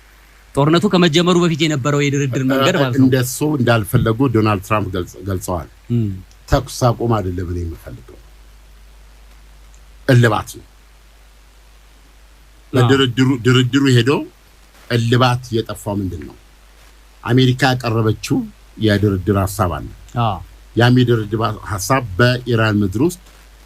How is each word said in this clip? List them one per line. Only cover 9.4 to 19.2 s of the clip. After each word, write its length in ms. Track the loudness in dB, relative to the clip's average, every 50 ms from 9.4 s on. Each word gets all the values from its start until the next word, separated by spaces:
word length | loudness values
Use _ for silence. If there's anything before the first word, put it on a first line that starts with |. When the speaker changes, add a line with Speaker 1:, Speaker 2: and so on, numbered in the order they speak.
| -20 -20 -20 -20 -20 -20 -20 -20 -20 -20 -20 -8 0 4
Speaker 2:
እልባት 420 | 4 6 6 4 2 0 -4 -8 -14
ነው። 120 | -18 -20
Speaker 1:
አዎ። 60 | -20 -20 -20 _ _ -20 _ _ -20 -20 -20 -20 -20 _ _ _ -20 _ -20 -20 -20 -20 -20 _ _ -20 -20 -20 -20 _ -20 -20 -20 -20 -20 -20 -20 -20 -20 -14 -4 0
Speaker 2:
በድርድሩ፣ 640 | 2 4 4 4 4 2 0 2 2 2 2 0 0
ድርድሩ 440 | 2 2 2 4 2 2 2 2 2 4 4
ሄዶ 180 | 4 4 2 0 0 -2 -6 -12 _ _ _ -20 _ _ _ _ -20 -8 -4
እልባት 600 | -4 -2 0 2 2 2 2 2 0 -2 -4 -4
የጠፋው 460 | -4 -4 -4 -4 -8 -10 -8 -6 -6
ምንድን 260 | -4 -6 -6 -8 -10 -12
ነው? 120 | -16 -18 -20 -20 _ -20 _ _ _ _ _ -20 -20 -20 -20 _ _ _ _ -4
አሜሪካ 380 | 0 2 4 4 2 2 2 0 0
ያቀረበችው 680 | 0 -2 -2 -2 -2 0 0 0 -2 -4 -4 -4 -2 -2 -4 -6 -10 _ -20 -20 _ -2
የድርድር 600 | 0 0 2 2 2 0 0 0